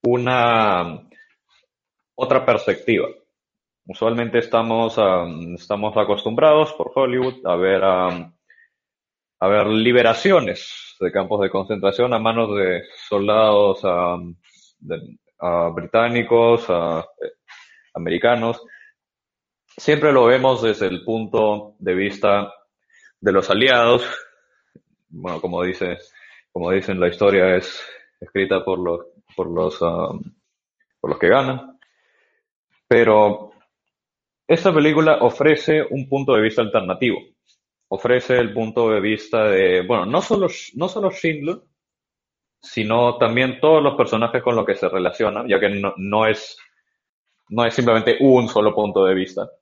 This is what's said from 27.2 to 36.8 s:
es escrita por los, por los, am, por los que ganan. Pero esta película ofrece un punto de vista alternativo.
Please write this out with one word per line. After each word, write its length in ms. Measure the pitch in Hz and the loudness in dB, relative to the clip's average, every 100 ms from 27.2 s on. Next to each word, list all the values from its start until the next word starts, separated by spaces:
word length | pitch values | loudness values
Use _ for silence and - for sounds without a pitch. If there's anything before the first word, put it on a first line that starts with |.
| 101 98 92 90 | 2 4 4 2
es 260 | - - - - _ _ | -2 -14 -18 -20 _ _
escrita 440 | - 98 95 98 | -8 -4 0 -2
por 140 | 98 90 | -2 -4
los, 220 | 90 85 - _ _ | -4 -6 -8 _ _
por 160 | - 85 | -10 -6
los, 320 | 85 80 - | -4 -4 -2
am, 380 | 85 85 80 - - _ _ _ _ _ _ _ | -4 -2 -6 -8 -14 _ _ _ _ _ _ _
por 100 | 65 | -8
los 80 | - | 0
que 100 | 85 | 2
ganan. 480 | 123 131 131 - _ _ _ _ _ _ _ _ _ _ _ _ | 2 2 -6 -12 _ _ _ _ _ _ _ _ _ _ _ _
Pero 640 | 117 113 107 104 101 - _ _ _ _ _ _ _ _ _ - | 4 6 6 4 2 -12 _ _ _ _ _ _ _ _ _ -2
esta 260 | 170 185 | 2 2
película 460 | 156 147 151 156 151 | 2 2 2 2 4
ofrece 600 | 120 - 147 151 - 156 - | 2 2 2 2 0 -2 -2
un 180 | 135 131 | -8 -4
punto 260 | 139 135 | -4 0
de 80 | 113 | 2
vista 200 | 110 110 | 2 0
alternativo. 560 | 113 110 | 0 -2